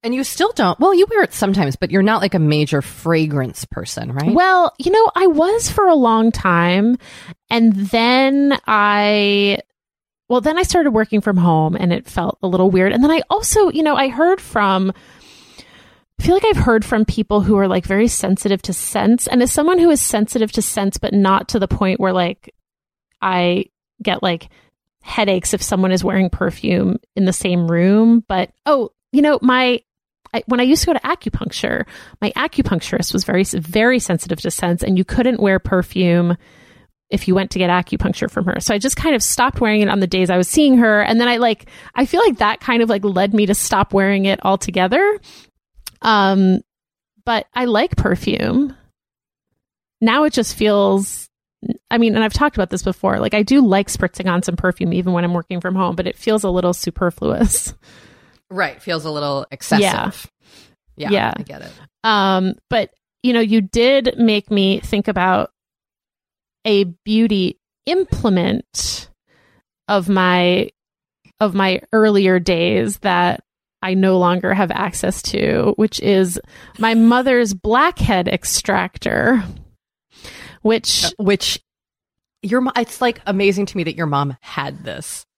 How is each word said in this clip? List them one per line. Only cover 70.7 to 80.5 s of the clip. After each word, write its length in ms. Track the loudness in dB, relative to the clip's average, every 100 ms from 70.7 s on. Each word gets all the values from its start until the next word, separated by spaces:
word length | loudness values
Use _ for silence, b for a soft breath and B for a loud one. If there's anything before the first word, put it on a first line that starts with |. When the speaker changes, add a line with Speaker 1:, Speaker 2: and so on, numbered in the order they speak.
| _ _ _ _ _ _ _
Speaker 2:
of 140 | -2
my 280 | 0 -2 -2 -2
earlier 460 | 2 4 4 4 2
days 580 | 2 0 0 0 -2 -4
that 440 | -2 0 0 -2 _ _ _ _
I 100 | -4
no 240 | 0 2 2
longer 340 | 2 0 -2 -2
have 160 | -2
access 500 | -4 -6 -4 -6 -6
to, 520 | -8 -4 -2 0 -2 0
which 240 | -2 -2
is 400 | 0 2 0 -4 -14 B B B
my 160 | 0 4
mother's 580 | 4 4 2 2 0
blackhead 760 | -4 -2 0 0 0 -2 0 -2
extractor, 1160 | -4 -4 -6 -2 -4 -4 -6 -4 0 2 0 -2 -14 -20 _ _ _ _ B B B B